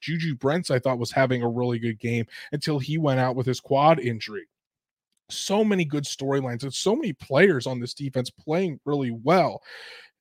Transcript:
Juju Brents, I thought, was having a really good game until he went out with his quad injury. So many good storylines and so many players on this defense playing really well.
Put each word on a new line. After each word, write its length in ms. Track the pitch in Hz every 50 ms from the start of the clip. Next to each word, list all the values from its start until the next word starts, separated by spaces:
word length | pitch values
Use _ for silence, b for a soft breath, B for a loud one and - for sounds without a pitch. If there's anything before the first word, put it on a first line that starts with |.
Juju 320 | - - 160 165 165 165 139
Brents, 360 | 120 - 135 151 180 175 -
I 80 | 143 127
thought, 200 | - 131 127 120
was 140 | 120 -
having 300 | - 139 135 123 127 123
a 60 | 120 120
really 300 | 113 123 123 123 120 117
good 200 | 113 117 113 107
game 280 | - 117 117 117 113 B B B B B
until 260 | - 151 - 170 151 143
he 200 | 131 147 151 160
went 220 | 156 143 131 131
out 160 | 127 127 123
with 100 | 131 120
his 140 | 127 127 -
quad 380 | - - 139 135 143 156 165 151
injury. 480 | 120 120 117 107 - - 107 98 82 - _ _ _ _ _ _ _ _ _ _ _ _ _ _ _ -
So 340 | - - - - 196 208 220
many 220 | 214 202 185 170
good 180 | 147 147 147 143
storylines 580 | - - - 135 135 139 139 131 127 120 117
and 120 | 131 139 -
so 200 | - - 180 220
many 200 | 302 330 208 143
players 520 | - - - 135 139 185 202 165 127 117
on 140 | 135 127 123
this 140 | 120 127 -
defense 340 | - 143 139 - 127 123 -
playing 520 | - - _ - 156 175 196 180 143 - -
really 280 | 143 147 143 135 120
well. 500 | 117 117 110 143 175 190 160 127 98 - B B B B B B B B B B B _